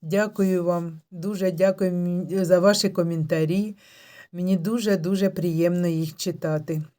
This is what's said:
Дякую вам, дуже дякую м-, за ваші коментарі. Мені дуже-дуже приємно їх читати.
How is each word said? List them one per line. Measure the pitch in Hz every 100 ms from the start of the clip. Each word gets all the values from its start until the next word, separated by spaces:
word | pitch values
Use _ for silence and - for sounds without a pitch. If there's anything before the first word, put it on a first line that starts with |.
Дякую | 160 196 214 214 196 185
вам, | 175 175 170 160 _
дуже | 180 175 208 185
дякую | 165 190 190 190
м-, | 180 175 175 165 190
за | 180 180
ваші | 185 202 202
коментарі. | 190 170 165 156 165 160 185 214 202 - - - - -
Мені | 175 180 190
дуже-дуже | 170 233 214 196 160 196 190
приємно | 190 175 160 170 175 175
їх | 160 160 160
читати. | - 160 165 156 151 160 156